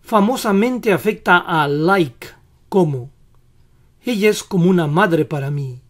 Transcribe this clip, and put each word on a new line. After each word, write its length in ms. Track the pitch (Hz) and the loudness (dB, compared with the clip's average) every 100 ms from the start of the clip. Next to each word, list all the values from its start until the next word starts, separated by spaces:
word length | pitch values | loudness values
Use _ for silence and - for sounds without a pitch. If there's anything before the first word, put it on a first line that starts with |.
famosamente 920 | - 220 202 262 233 196 240 247 226 | 0 2 2 0 0 2 2 0 0
afecta 460 | 175 208 175 - 180 | 0 0 -2 0 0
a 280 | - 165 143 | 0 -2 0
like, 600 | 147 165 196 147 - - - _ _ _ | 0 0 2 0 -6 -20 -20 _ _ _
como. 400 | 196 170 131 120 _ _ _ _ _ _ _ _ _ - | 0 0 -2 -10 _ _ _ _ _ _ _ _ _ -6
Ella 240 | 214 214 | 0 0
es 140 | 202 | 0
como 260 | - 190 170 | -4 0 2
una 180 | 180 151 | 2 0
madre 380 | 156 185 160 147 | 0 2 0 -2
para 260 | 151 139 | -4 -6
mí. 300 | 143 131 127 | -6 -8 -12